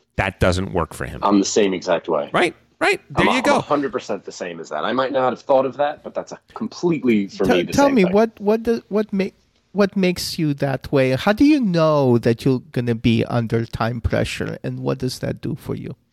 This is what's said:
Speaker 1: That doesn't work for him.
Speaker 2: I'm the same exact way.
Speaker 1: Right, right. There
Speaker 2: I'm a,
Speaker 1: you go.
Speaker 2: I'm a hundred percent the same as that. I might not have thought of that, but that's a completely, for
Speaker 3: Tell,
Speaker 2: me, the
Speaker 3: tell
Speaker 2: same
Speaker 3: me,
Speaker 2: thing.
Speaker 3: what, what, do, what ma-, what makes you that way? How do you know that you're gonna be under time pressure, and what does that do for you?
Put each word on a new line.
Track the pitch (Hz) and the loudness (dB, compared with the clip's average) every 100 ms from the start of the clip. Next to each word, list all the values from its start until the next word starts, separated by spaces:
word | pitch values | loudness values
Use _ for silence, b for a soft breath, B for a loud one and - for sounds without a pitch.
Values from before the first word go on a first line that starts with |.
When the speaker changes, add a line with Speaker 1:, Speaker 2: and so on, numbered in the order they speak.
| _ - | _ -4
Speaker 1:
That | 98 - | -4 0
doesn't | 98 90 95 | 0 0 -2
work | 90 80 - | -4 -4 -6
for | 64 | -10
him. | - | -4
Speaker 2:
I'm | 101 101 | 2 2
the | 95 | 2
same | 117 101 90 | 2 0 -2
exact | 87 85 - | -2 -2 -2
way. | 78 73 | -4 -2
Speaker 1:
Right, | 185 349 - _ - | -2 -2 -4 _ -4
right. | 349 392 - | -2 -2 -4
There | 143 - | -2 0
Speaker 2:
I'm | |
a, | 262 | 2
Speaker 1:
you | |
go. | 269 | 2
Speaker 2:
I'm | 262 | 0
a | |
hundred | - 147 135 | 0 -2 -2
percent | 120 - 98 - | -6 -6 -8 -8
the | |
same | - 92 82 | -10 -10 -10
as | 78 | -8
that. | 76 | -6
I | 92 | -2
might | 123 131 | -2 0
not | 135 127 | 0 0
have | 113 | -2
thought | - 131 135 | 2 2 2
of | 131 | -2
that, | 143 - | -4 -4
but | - - | -10 -10
that's | 87 | -10
a | - _ - | -16 _ -10
completely, | 110 - 175 156 127 110 98 | -10 -4 -2 0 2 2 0
for | - 95 | -2 0
Speaker 3:
Tell, | 92 | 2
Speaker 2:
me, | |
the | 170 | 0
Speaker 3:
tell | - 277 | 2 4
Speaker 2:
same | 262 | 4
Speaker 3:
me, | |
Speaker 2:
thing. | 180 | 4
Speaker 3:
what, | 202 226 - | 2 0 -2
what, | 202 220 | -2 0
do, | 233 233 - | 0 -4 -2
what | 202 214 | -4 -2
ma-, | 190 196 _ _ _ _ | -2 -4 _ _ _ _
what | 185 202 202 | 0 0 2
makes | 185 175 - - | 0 0 -6 -2
you | 156 139 | -2 0
that | 139 135 - | -2 -4 0
way? | 139 131 | 2 2
How | 131 - | 2 2
do | 214 294 | 4 4
you | 302 | 4
know | 220 170 156 147 135 120 | 2 4 4 4 4 4
that | 117 113 - | 4 2 2
you're | 131 - | 0 -2
gonna | 131 120 113 | -4 -2 0
be | 120 117 - | 2 2 2
under | 120 113 117 117 | -2 0 -2 -2
time | - 113 123 | -4 -4 -2
pressure, | - 113 110 - - - | -2 -2 -2 -4 -6 -6
and | 131 127 | -8 -6
what | 131 135 | -4 -4
does | 127 - | -4 -6
that | 120 120 | -6 -6
do | - - | -8 -8
for | - - | -8 -10
you? | 104 110 _ | -10 -14 _